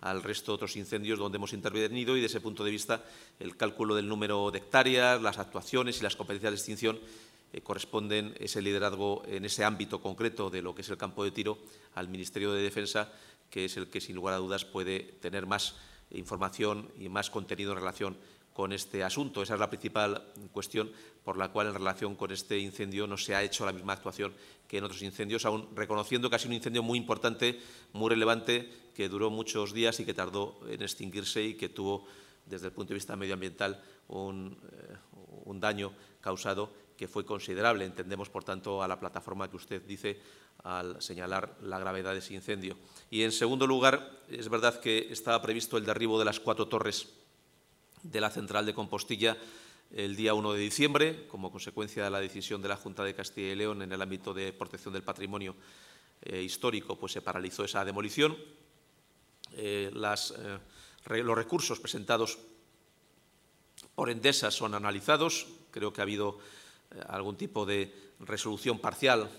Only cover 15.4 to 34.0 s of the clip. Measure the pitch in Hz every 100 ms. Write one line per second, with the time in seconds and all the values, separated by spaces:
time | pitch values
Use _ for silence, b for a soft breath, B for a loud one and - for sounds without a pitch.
15.4 | 92 101 - - B B B - 90 98
16.4 | 95 - 104 104 107 - 95 95 101 110
17.4 | 92 87 98 98 92 90 101 95 B B
18.4 | B - 95 98 - 98 95 113 143 131
19.4 | 101 110 104 101 110 110 107 101 - -
20.4 | 101 - 98 113 110 B B B - 92
21.4 | 95 98 107 98 95 95 107 98 98 95
22.4 | - 101 98 95 101 98 104 98 - 98
23.4 | 101 - 101 92 95 98 98 92 101 -
24.4 | B B _ 101 98 95 98 92 104 113
25.4 | 113 107 110 107 107 107 107 123 120 113
26.4 | 120 120 120 117 117 123 117 107 120 110
27.4 | 120 120 B B B 104 110 113 110 113
28.4 | 113 120 120 B B - 98 98 110 110
29.4 | 110 107 104 107 113 110 110 101 92 98
30.4 | 101 - 113 113 101 - 98 98 95 -
31.4 | 107 104 92 - 98 98 B B B B
32.4 | - 92 92 92 101 101 101 104 95 95
33.4 | 92 82 98 98 B B